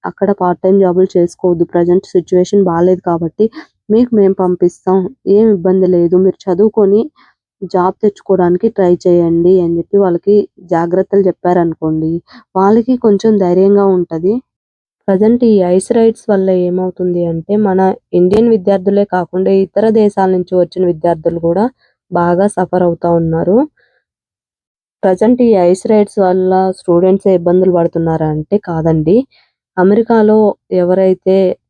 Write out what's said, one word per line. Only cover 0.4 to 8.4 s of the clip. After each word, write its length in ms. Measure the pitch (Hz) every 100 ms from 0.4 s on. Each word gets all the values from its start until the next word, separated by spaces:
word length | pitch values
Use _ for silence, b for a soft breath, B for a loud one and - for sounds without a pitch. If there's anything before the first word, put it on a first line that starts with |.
| 180 175
టైమ్ 160 | 190 196
జాబులు 300 | 190 175 190
చేసుకోవద్దు, 560 | 180 175 - 185 170
ప్రజెంట్ 400 | 170 175 170 180 -
సిచ్యువేషన్ 540 | 185 165 180 180 202
బాలేదు 380 | 185 165 180 185
కాబట్టి 440 | - 170 165 - 220 311 B _ -
మీకు 220 | 214 247
మేము 200 | 220 196
పంపిస్తాం, 640 | 196 185 180 175 - - 190 180 - -
ఏం 180 | 202 226
ఇబ్బంది 380 | 196 185 190 185
లేదు, 280 | 175 170 180
మీరు 200 | 190 -
చదువుకొని 600 | 196 175 214 - 196 202 302 b b b _ _
జాబ్ 340 | 180 185 180 -
తెచ్చుకోవడానికి 720 | 208 - - 185